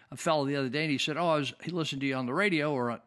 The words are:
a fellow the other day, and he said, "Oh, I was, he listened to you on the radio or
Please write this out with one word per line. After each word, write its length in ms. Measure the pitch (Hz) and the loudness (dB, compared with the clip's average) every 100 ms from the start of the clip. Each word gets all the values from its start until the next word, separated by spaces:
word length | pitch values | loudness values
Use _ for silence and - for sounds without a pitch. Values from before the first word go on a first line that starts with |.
| - | -18
a 40 | 135 | -6
fellow 300 | - 156 139 | 0 2 2
the 100 | 143 | 0
other 140 | 135 | 0
day, 140 | 135 | 0
and 80 | 156 | 0
he 80 | 135 | 0
said, 180 | - 147 | 0 0
"Oh, 120 | 175 | 2
I 80 | 156 | 2
was, 140 | 135 113 | 0 -6
he 80 | - | -6
listened 300 | 175 147 139 | -2 -2 -2
to 60 | 139 | -2
you 60 | |
on 140 | 131 123 | 0 0
the 80 | 147 | 0
radio 360 | 208 165 147 | 2 2 0
or 300 | 139 120 113 | 0 0 -4